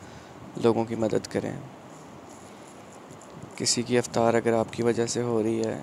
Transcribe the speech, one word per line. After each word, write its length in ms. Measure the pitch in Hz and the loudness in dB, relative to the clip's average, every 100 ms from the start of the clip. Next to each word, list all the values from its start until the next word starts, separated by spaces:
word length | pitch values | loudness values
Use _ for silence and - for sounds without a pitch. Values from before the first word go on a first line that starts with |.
| - - - - - - | -16 -16 -18 -16 -12 4
लोगों 200 | 117 113 113 | 4 6 2
की 100 | 113 | 0
मदद 320 | 110 110 - | 2 2 0
करें। 300 | 104 110 - 131 - - - - - - - - - - - - - - - - - - - | -2 -2 -6 -12 -16 -18 -18 -18 -18 -18 -18 -18 -18 -18 -18 -18 -18 -18 -18 -16 -16 -14 -2
किसी 260 | 123 123 | 0 2
की 140 | 117 123 | 4 2
इफ्तार 380 | - 117 117 113 | 4 4 6 6
अगर 180 | 117 | 4
आपकी 300 | 113 110 - | 4 2 2
वजह 220 | 117 113 117 | 2 4 2
से 160 | 120 | 0
हो 200 | 120 113 | 2 2
रही 180 | 110 113 | 2 2
है, 160 | 110 - | 0 -4